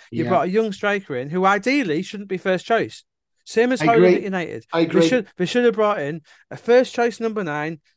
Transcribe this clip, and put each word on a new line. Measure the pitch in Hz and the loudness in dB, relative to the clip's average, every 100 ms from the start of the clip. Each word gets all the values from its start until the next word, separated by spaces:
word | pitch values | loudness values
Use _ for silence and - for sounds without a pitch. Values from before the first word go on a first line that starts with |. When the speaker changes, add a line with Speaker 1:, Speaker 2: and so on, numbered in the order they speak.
| - | -10
Speaker 1:
you | 117 | -4
Speaker 2:
Yeah. | 120 | 0
Speaker 1:
brought | 180 180 | 0 2
a | |
young | 208 220 | 0 -2
striker | 196 208 202 202 127 | -2 -2 -4 -4 -8
in | 139 | -6
who | 180 | 0
ideally | 190 202 220 285 208 151 | 2 2 0 0 0 -2
shouldn't | 185 208 202 | -4 -10 -8
be | 185 | -6
first | 196 185 | -2 -2
choice. | - 226 123 - _ _ _ _ | 0 -2 -2 -8 _ _ _ _
Same | - 220 247 | -6 0 0
as | 254 | 2
Speaker 2:
I | 156 | 2
Speaker 1:
Højlund | 233 | 6
Speaker 2:
agree. | 180 180 | 6 4
Speaker 1:
at | |
United. | 202 190 160 113 - | 0 -4 -6 -10 -4
Speaker 2:
I | 165 | -2
agree. | 165 170 | 2 2
Speaker 1:
They | 165 | 4
should, | 254 202 - | 2 -2 -6
they | 180 | -2
should | 247 | 2
have | 240 | 2
brought | 214 208 202 | 2 0 0
in | 185 170 - _ - | -4 -8 -12 _ -18
a | - | -8
first | - 247 254 | 2 4 2
choice | - 233 - | 0 -2 -2
number | 226 214 | -6 -4
nine, | 180 147 156 160 _ | -4 -4 -6 -8 _